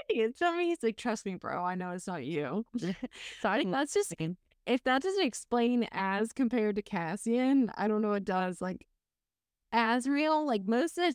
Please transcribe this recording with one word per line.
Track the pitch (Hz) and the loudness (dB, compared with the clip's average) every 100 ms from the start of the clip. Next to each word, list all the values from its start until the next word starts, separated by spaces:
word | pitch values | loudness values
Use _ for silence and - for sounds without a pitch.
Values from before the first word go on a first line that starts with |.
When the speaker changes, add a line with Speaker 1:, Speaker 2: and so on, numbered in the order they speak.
| - 339 | 0 0
Speaker 1:
me. | |
It's | 220 254 | 0 0
not | 349 339 | 0 2
me." | 349 | 0
He's | 339 | 0
like, | 226 208 | -2 -2
"Trust | - - 202 | -4 -4 -6
me, | 185 | -8
bro. | - 147 | -6 -4
I | 180 185 | -4 -4
know | 180 | -6
it's | 180 - | -8 -8
not | 180 127 | -6 -4
you." | 160 147 175 226 | -4 -2 -4 -4
Speaker 2:
<laughs> | 240 175 190 - - - - | -4 -4 -6 -8 -12 -16 -4
So | 214 | 0
I | 214 | 0
think | 294 | 0
Speaker 1:
That's | 262 294 | 0 0
just, | 403 415 - | 0 -2 -4
Speaker 2:
that's | 160 180 _ _ - | -6 -6 _ _ -2
Speaker 1:
if | 247 | 0
that | - 262 | 2 2
doesn't | 370 392 311 | 2 2 0
explain | - - 240 240 240 226 | -2 -2 2 4 2 0
as | - 196 196 226 | 0 -2 0 -2
compared | - 247 240 214 208 | 0 0 2 2 0
to | |
Cassian, | - 196 165 196 226 240 254 277 240 - | -4 -4 -4 -4 0 2 4 4 4 0
I | 202 | 0
don't | 214 | 2
know | 214 | 2
what | 202 190 | 0 0
does. | 185 185 180 | 0 0 -2
Like, | 185 185 - _ _ _ _ _ _ _ _ | -6 -6 -12 _ _ _ _ _ _ _ _
Azriel, | 226 226 240 254 285 311 311 302 | 0 2 2 2 2 4 2 2
like, | 220 196 | 0 2
most | 233 311 - | 2 2 0
of | |
the | 349 | 0